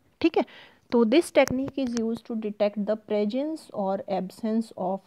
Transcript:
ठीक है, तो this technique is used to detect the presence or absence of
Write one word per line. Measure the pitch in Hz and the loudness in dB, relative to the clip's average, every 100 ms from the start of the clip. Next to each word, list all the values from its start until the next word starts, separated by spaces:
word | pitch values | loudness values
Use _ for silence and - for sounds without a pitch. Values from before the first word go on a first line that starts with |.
| _ _ | _ _
ठीक | 330 403 | 0 2
है, | - - - _ _ | -2 -6 -20 _ _
तो | 240 | 2
this | 233 285 - | 6 4 4
technique | - 269 254 269 - | 4 4 2 -4 -4
is | 254 233 | -4 -2
used | 226 233 - | -2 -4 -6
to | 226 | -6
detect | 214 208 208 208 | -6 -2 -2 0
the | 202 220 | -2 -4
presence | - 214 208 247 302 320 - | -2 -2 0 -2 -4 -6 -10
or | - 190 196 - | -6 -4 -4 -4
absence | 190 185 - 226 220 220 - | -6 -6 -6 -2 -2 -4 -6
of | 180 190 | -6 -6